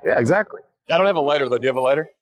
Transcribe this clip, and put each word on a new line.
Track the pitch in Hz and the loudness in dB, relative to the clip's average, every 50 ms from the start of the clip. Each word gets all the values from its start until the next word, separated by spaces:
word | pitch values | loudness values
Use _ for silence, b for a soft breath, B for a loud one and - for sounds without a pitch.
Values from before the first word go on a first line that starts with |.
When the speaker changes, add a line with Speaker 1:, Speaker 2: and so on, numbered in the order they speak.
| - | -4
Speaker 1:
Yeah, | - - - | -2 0 0
exactly. | 120 127 180 208 202 - - - - _ _ _ _ - | 2 2 0 0 0 -4 -10 -20 -20 _ _ _ _ -2
Speaker 2:
I | 165 | 0
don't | 175 190 | 2 2
have | 202 185 | 2 0
a | 160 | 0
lighter | 139 143 147 147 135 | 0 0 0 0 0
though. | 117 123 | -2 -2
Do | 117 120 | -2 -2
you | 131 | -2
have | 123 | -2
a | 131 | 0
lighter? | 127 127 139 156 156 - _ _ | 0 0 0 0 -2 -8 _ _